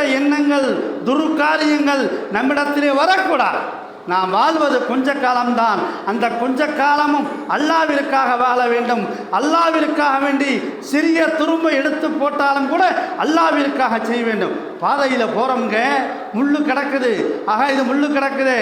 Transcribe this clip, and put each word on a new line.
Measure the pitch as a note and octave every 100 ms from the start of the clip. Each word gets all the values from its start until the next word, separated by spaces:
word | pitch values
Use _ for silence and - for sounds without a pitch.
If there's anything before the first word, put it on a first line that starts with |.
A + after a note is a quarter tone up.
| C#4+ C4
எண்ணங்கள், | C#4+ D4 C#4+ C#4+ C4+ F#3+ - - F#3
துர்காரியங்கள் | C#4 D#4 D#4 D4 D#4 D#4 D4 C#4+ C#4 A3 - - G3+
நம்மிடத்திலே | C4 C#4+ C#4+ C#4+ C#4+ C4+
வரக்கூடாது. | D#4+ F#4+ F#4+ D4+ G#3 C#3+ - - - - -
நாம் | F3+ F#3 F#3
வாழ்வது | C4 D#4+ D4 B3+ A#3+
கொஞ்ச | B3 C4 C#4+
காலம்தான், | C4 B3 A#3+ A#3 A3+ G3+ F3 - -
அந்த | A3 A#3 A3+
கொஞ்ச | B3 B3+ D4 D4+
காலமும் | C#4 D4 D4 D4 - - - F#3+
அல்லாவிற்காக | D4+ E4 D#4 C#4+ C#4 C4+ C4 A#3+
வாழ | B3 B3 A#3+
வேண்டும். | A#3+ A#3 A#3+ G3 - - F#3+
அல்லாவிற்காக | C#4+ E4 E4 D#4+ D4+ D4+ D4 C4+
வேண்டி | C#4+ C#4 C#4 A#3 - - -
சிறிய | C#4+ E4 E4 D#4 D#4
துரும்பை | D#4 E4 E4 C#4+
எடுத்து | D4 D4+ D#4
போட்டாலும் | D4+ C#4 C#4+ C#4 C#4 C4+
கூட | D#4+ F#4 D#4+ - -
அல்லாவிற்காக | A#3 D#4+ E4 D4+ C#4 C#4+ B3+ A3+
செய்ய | A3+ A#3+ A3+
வேண்டும். | G#3+ F3 - - -
பாதையில | F3 C#4 C#4 B3 A3+
போறவங்க | F#3+ B3+ B3+ A3+ G#3+ B3 C#4 - - - G#3
முள்ளு | C#4 D4 D4
கிடக்குது, | C4 C#4+ C#4 B3 G3 D3+ D3 -
ஆகா | G#3+ C#4
இது | C4+ B3+
முள்ளு | C#4 D4
கிடக்குது, | C#4+ C#4 C#4 C4+ B3